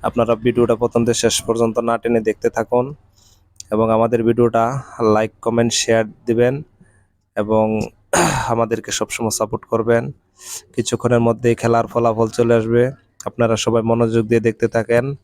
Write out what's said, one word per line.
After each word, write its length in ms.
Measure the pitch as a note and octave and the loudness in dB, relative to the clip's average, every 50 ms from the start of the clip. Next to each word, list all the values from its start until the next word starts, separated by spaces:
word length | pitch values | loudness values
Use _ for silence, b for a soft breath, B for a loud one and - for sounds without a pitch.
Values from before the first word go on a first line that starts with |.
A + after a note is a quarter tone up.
আপনারা 300 | - G#2+ - - A2+ A2 A#2 | -4 -4 0 0 0 0 0
ভিডিওটা 400 | G#2+ A2 B2 A2+ A#2+ A#2+ A2+ A#2 | 0 0 0 2 2 2 2 2
প্রথম 240 | G#2+ A#2+ A#2 - A#2 | 0 0 -2 0 0
থেকে 180 | A#2 A2+ A#2 - | 0 2 0 0
শেষ 160 | - A2+ - - | 0 0 0 -2
পর্যন্ত 360 | - - A2+ A#2 A#2 A2+ A2 A#2+ | -2 -2 0 0 0 0 0 -2
না 160 | A#2 A#2 A#2 | -2 -2 -2
টেনে 240 | A2+ _ A#2 A#2+ A2+ | -2 _ 0 0 2
দেখতে 280 | G#2+ A2 G#2 _ - A#2 | 2 0 -4 _ -2 -2
থাকুন 340 | - A2+ A2 - B2 B2 B2 C3+ D3 - _ _ b b b b b b b _ _ _ - _ | -2 -2 -4 0 0 -2 -2 -2 -8 -16 _ _ b b b b b b b _ _ _ -10 _
এবং 160 | - G#2+ A2+ A2 | -2 0 0 2
আমাদের 300 | A2+ A2 A2+ A2+ A#2+ A2+ | 2 2 2 2 0 0
ভিডিওটা 420 | A2+ A2+ A#2 A#2 A#2+ A#2 A2+ A2+ A2+ A#2 C3+ C3+ B2+ - - - A#2 | 2 2 2 4 2 2 4 2 0 0 -2 -6 -10 -12 -6 -2 2
লাইক, 260 | A2 G#2+ G#2+ A2 G#2+ _ _ | 2 4 2 2 -2 _ _
কমেন্ট, 320 | - A#2+ A2+ A#2 A#2 A#2 | -4 -2 0 2 0 0
শেয়ার 320 | - - - - A2+ A2+ A2 G#2 - _ _ | 0 -2 0 2 2 0 0 -2 -8 _ _
দিবেন 300 | - A#2 A2+ A#2+ B2 C3+ C#3+ D#3 _ _ b b b b b b b b _ _ _ _ | -2 2 2 2 2 0 -4 -10 _ _ b b b b b b b b _ _ _ _
এবং 280 | - G#2 G#2 A2 A2 A2 A2 A2 G#2+ G2 - _ _ _ _ | -6 -2 0 0 0 2 0 0 -2 -4 -6 _ _ _ _
<clears throat> 360 | - - E3+ D#3+ D3 C3 A#2 - | -2 0 0 0 -2 -4 -4 -4
আমাদেরকে 420 | A#2 A2+ A#2 G#2+ A#2 A2+ - - | -2 -2 0 -2 -2 -6 -6 -8
সবসময় 420 | - - A2 - - - A#2 A2 G#2 | -6 -6 -6 -6 -6 -6 -4 -4 -2
সাপোর্ট 280 | - A2 G#2+ A2 A2 - | -4 -4 -4 -4 -10 -6
করবেন। 380 | _ - A2+ A2 A2+ A#2 A#2 B2 C#3 C#3 _ _ _ B B B B B B B B | _ -4 -2 0 2 0 0 0 -4 -12 _ _ _ B B B B B B B B
কিছুক্ষণের 520 | _ - A2 - - A2+ - B2 A#2+ A#2 | _ -6 -4 -4 -4 -4 0 0 2 2
মধ্যেই 340 | A#2 A#2 A#2 A2 A#2+ A#2+ A#2 | 2 2 0 0 0 0 0
খেলার 300 | - - A#2 A#2 A#2 A2+ | 0 0 0 2 2 0
ফলাফল 420 | - - A#2+ A#2 A#2 A2 A2 A#2 A2 | 0 -2 0 0 0 0 0 -2 -2
চলে 240 | - - A#2+ A#2 A#2 | 0 0 2 2 4
আসবে, 280 | A#2 A2 A2+ A#2 A#2+ A#2+ C3 C3+ _ _ _ _ _ - | 2 2 2 2 2 2 2 -2 _ _ _ _ _ -14
আপনারা 300 | - - - A#2+ A2+ A2+ | -12 -2 -2 0 0 0
সবাই 260 | G#2+ - - A2+ A#2 | 0 0 0 0 0
মনোযোগ 400 | A2 A2+ A#2 A#2 A#2+ A2+ A2 A#2 A2 | 2 2 2 2 2 2 2 0 0
দিয়ে 180 | A2 A#2 A#2 | 2 0 2
দেখতে 240 | A2 A#2 A2 _ - A2 | 2 0 -2 _ -4 -2
থাকেন 360 | - A#2 G#2+ - A#2 A#2+ B2 C#3 C#3+ - | -2 -2 0 2 0 0 0 -2 -8 -10